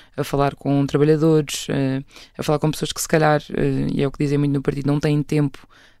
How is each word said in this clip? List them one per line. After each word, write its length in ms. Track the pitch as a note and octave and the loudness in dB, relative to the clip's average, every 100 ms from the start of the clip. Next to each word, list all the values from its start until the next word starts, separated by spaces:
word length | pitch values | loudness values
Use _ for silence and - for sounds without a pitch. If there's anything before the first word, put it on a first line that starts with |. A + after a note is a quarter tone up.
| - - | -14 -8
a 60 | |
falar 320 | C#3+ C#3 C#3+ | -4 0 0
com 320 | C3+ C#3 C#3 C#3 | -2 0 0 2
trabalhadores, 800 | C#3+ D3+ D#3 D#3+ D#3 D3 - - | 2 4 4 4 4 2 -6 -4
ah, 300 | C#3+ C3+ C3+ C3+ - - - | -2 -2 -2 -6 -16 -18 -8
a 40 | |
falar 160 | B2 C#3 | -2 0
com 100 | D#3 | 0
pessoas 220 | - D#3 | -2 -6
que 100 | - | -6
se 60 | - | -2
calhar, 340 | D#3+ D#3 D3 - | 2 4 2 0
ah, 380 | - C#3 C3+ D3 | -2 0 0 -2
e 80 | - | -2
é 60 | C#3 | -2
o 60 | |
que 100 | - | -2
dizem 160 | D3 C#3+ | -2 0
muito 140 | C#3+ | 0
no 100 | C#3 | 0
partido, 240 | C3+ C#3+ C#3 | -2 -2 -2
não 140 | D3 | 0
têm 200 | D#3 D3 | 0 0
tempo 420 | C#3+ D3+ C#3+ - - - - _ | 0 0 -2 -4 -18 -20 -20 _